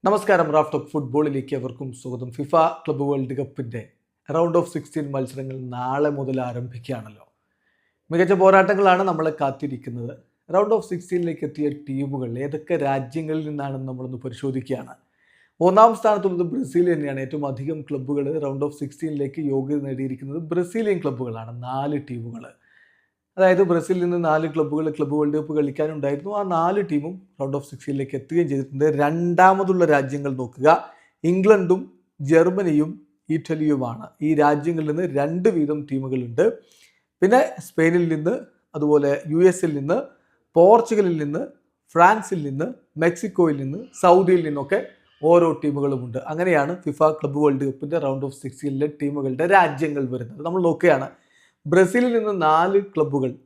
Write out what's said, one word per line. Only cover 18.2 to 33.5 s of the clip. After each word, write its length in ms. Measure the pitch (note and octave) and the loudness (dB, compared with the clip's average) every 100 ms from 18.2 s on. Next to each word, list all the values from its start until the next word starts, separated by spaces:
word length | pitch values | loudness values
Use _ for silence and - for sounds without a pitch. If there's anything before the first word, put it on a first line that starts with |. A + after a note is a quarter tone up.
| C#3 D#3 | -2 -4
round 180 | C#3+ C3+ D3 | -4 -4 -6
of 60 | D3 | -6
sixteen-ലേക്ക് 600 | C#3 - D#3+ D3 C3+ D3+ D3 | -12 -8 -8 -4 -6 -4 -2
യോഗ്യത 260 | C3+ C3+ D3 C#3 | -2 -2 -4 -4
നേടിയിരിക്കുന്നത് 540 | B2+ C3+ B2+ C3+ D3+ D#3+ | -6 -6 -8 -10 -10 -4
ബ്രസീലിയൻ 480 | F3 F3+ A3+ G#3+ F#3 | -4 -2 -2 -2 -2
ക്ലബ്ബുകളാണ്. 500 | D#3 A#2+ B2 A2+ A2+ A#2+ B2 | -2 -6 -8 -8 -12 -12 -8
നാല് 320 | C3+ C#3+ D3 C#3+ | -6 -4 -6 -8
ടീമുകൾ, 340 | A#2+ A#2 A2+ - _ _ _ _ _ _ _ _ - | -12 -10 -14 -18 _ _ _ _ _ _ _ _ 2
അതായത് 240 | F#3 F3+ F#3+ | 4 4 4
ബ്രസീലിൽ 340 | E3+ D#3+ F#3 | 2 0 -2
നിന്ന് 160 | F3 F3 E3 | 0 0 0
നാല് 220 | D#3 D#3+ | 0 0
ക്ലബ്ബുകൾ 320 | D#3 D3+ D3+ D#3 D3+ | -2 -2 0 -2 -2
ക്ലബ്ബ് 180 | C#3+ D3+ | -2 0
വേൾഡ് 160 | D3 D3+ | 0 -2
കപ്പ് 140 | D3+ D3+ | -2 -2
കളിക്കാനുണ്ടായിരുന്നു. 760 | C#3+ C#3 D#3 D#3 C#3 D3 F#3 G#3 | -2 -2 -4 -2 -4 -4 -6 -6
ആ 20 | G3 E3+ | -2 0
നാല് 260 | E3+ G3+ F3+ | 0 0 -2
ടീമും 240 | D3 D3+ F#3+ _ _ | -4 -4 -12 _ _
round 140 | C3+ C#3+ | -6 -6
of 40 | C#3 | -8
sixteen-ലേക്ക് 440 | B2 - C#3 C3+ C3+ | -16 -8 -6 -6 -8
എത്തുകയും 280 | - E3 D#3+ | -4 -2 0
ചെയ്തിട്ടുണ്ട്. 340 | C#3 C3+ C3+ D3+ C#3+ | -2 -6 0 0 2
രണ്ടാമതുള്ള 840 | D3 E3 F3 F3 F#3 F#3+ F#3+ F#3 E3 | 0 0 0 6 6 6 2 2 4
രാജ്യങ്ങൾ 380 | C#3+ C3+ C#3+ C#3+ C3 | 4 2 -4 -6 -6
നോക്കുക, 280 | B2 - C#3+ E3+ - - _ _ E3 | -8 2 4 4 0 -20 _ _ 0
ഇംഗ്ലണ്ടും 500 | F#3 F#3+ G#3 F3 F#3 C4+ _ _ _ C#3+ | 2 6 4 4 0 -2 _ _ _ 2
ജർമ്മനിയും 600 | E3 F3 F#3 F3+ D3 D#3 - _ _ - D#3+ | 4 4 2 0 0 0 -6 _ _ -4 -4
ഇറ്റലിയുമാണ്. 680 | D#3+ | -2